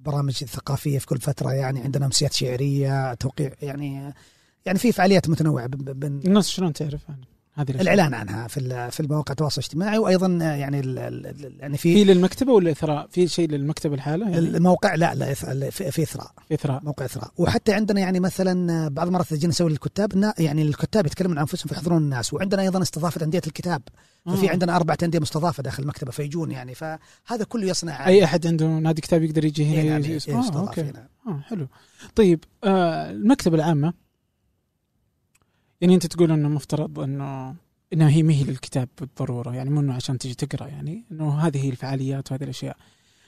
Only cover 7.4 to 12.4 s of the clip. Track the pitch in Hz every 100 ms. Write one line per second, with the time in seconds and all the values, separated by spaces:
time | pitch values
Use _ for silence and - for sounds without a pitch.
7.4 | _ 147 143 131 190 - 147 113 101 107
8.4 | - 139 127 123 120 - 143 151 143 139
9.4 | 151 139 - 151 208 220 185 185 185 175
10.4 | 160 143 139 143 131 123 120 123 135 139
11.4 | 143 - 143 147 170 208 196 180 185 -